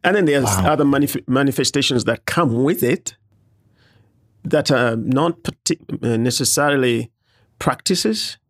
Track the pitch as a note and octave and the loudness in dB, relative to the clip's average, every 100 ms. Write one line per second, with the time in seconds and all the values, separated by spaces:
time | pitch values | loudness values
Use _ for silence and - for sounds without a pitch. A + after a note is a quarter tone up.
0 | F3 G3+ D#3+ C#3+ A#2+ F#2+ F#2 D3+ C#3+ C#3 | 2 2 2 2 0 2 2 2 2 2
1 | C#3+ - - B2+ C#3 C3 B2+ C#3+ C3+ B2+ | 0 -2 -2 0 0 0 -2 0 0 0
2 | A2+ A2+ - - D#3 A#2 C#3 F3+ B2 F3 | 0 -4 -2 0 0 2 0 0 0 -2
3 | - - _ _ _ _ _ _ _ _ | -6 -18 _ _ _ _ _ _ _ _
4 | _ _ _ _ E3 D#3 D3 C3 A#2+ A2+ | _ _ _ _ -2 0 2 2 2 0
5 | B2 C3 E3+ E3 - - - A#2+ - - | 0 0 0 -2 -10 -8 -6 -6 -6 -6
6 | A#2 A2+ B2 - B2 - D3 C#3+ B2+ A#2 | -2 0 0 -2 -2 0 2 2 2 0
7 | A#2 _ _ _ _ _ - - - F3+ | -4 _ _ _ _ _ -4 -2 -2 -2
8 | A3 A3 - - | 0 -2 -6 -12